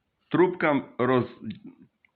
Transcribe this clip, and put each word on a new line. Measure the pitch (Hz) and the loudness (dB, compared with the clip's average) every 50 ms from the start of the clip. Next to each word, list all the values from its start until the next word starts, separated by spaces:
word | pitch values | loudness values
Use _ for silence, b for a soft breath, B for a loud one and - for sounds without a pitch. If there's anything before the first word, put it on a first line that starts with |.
| _ _ _ _ _ _ | _ _ _ _ _ _
трубкам | - 151 180 190 180 180 180 156 143 131 135 - - | 2 2 2 2 0 -2 0 0 0 0 -2 -6 -4
роз-, | - 123 127 131 123 117 - - - - 110 98 - - - - _ - _ _ _ _ _ _ | -2 0 2 2 2 0 -2 -8 -14 -14 -14 -14 -14 -16 -20 -20 _ -20 _ _ _ _ _ _